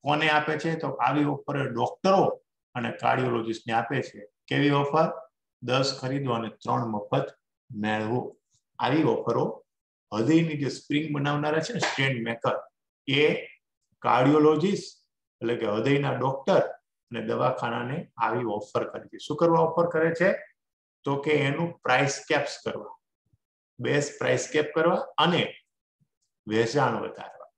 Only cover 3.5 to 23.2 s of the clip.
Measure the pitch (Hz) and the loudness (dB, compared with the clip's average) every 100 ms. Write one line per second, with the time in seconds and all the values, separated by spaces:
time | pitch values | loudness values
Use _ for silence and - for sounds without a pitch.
3.5 | 110 120 113 120 135 - 107 - _ - | -6 -2 -2 0 -4 -6 -12 -20 _ -4
4.5 | 135 143 143 143 156 165 - - _ _ | 2 4 2 2 2 0 -2 -14 _ _
5.5 | _ 123 131 135 - 127 143 135 117 110 | _ -2 0 0 -2 -6 -4 -2 -4 -4
6.5 | - 117 120 113 107 - 139 - - _ | -8 -4 -2 -2 -6 -2 -2 -2 -10 _
7.5 | _ _ 110 107 107 110 123 - - _ | _ _ -6 -2 -2 -2 -2 -4 -14 _
8.5 | _ _ - 123 151 143 - - 117 - | _ _ -4 0 2 2 0 0 -2 -2
9.5 | - _ _ _ _ _ 104 120 165 165 | -6 _ _ _ _ _ -2 2 4 2
10.5 | 147 131 - _ 147 147 147 143 147 151 | -2 -4 -6 _ -2 -2 -2 0 0 0
11.5 | 156 160 226 - - 135 123 113 117 123 | -2 -2 -4 -4 0 0 0 -4 -2 -2
12.5 | - - _ _ _ - 139 151 190 - | -2 -8 _ _ _ -2 4 4 2 -6
13.5 | - _ _ _ _ 120 120 131 151 151 | -20 _ _ _ _ 2 4 6 8 6
14.5 | 151 185 196 - - _ _ _ _ 117 | 6 2 0 -4 -20 _ _ _ _ -4
15.5 | 120 110 107 135 143 139 123 127 131 - | -2 0 0 2 2 2 0 -2 -2 2
16.5 | 170 - - _ _ _ 117 110 117 139 | 2 2 -6 _ _ _ -8 -4 0 0
17.5 | - 120 120 123 156 185 - 113 120 117 | -2 -4 -4 -4 -6 -8 -4 -2 -2 -2
18.5 | 104 - 120 113 - - - - 151 170 | -6 -4 -4 -4 -8 -14 -18 -8 0 2
19.5 | 165 165 - 170 160 165 165 185 - - | 4 2 2 0 2 0 2 0 0 -8
20.5 | _ _ _ _ _ 143 139 151 147 135 | _ _ _ _ _ -4 -4 0 2 2
21.5 | 151 170 - 127 127 139 - - 147 - | -2 -4 -4 0 2 2 -2 0 0 0
22.5 | - 113 113 104 - _ _ | -6 -10 -10 -14 -20 _ _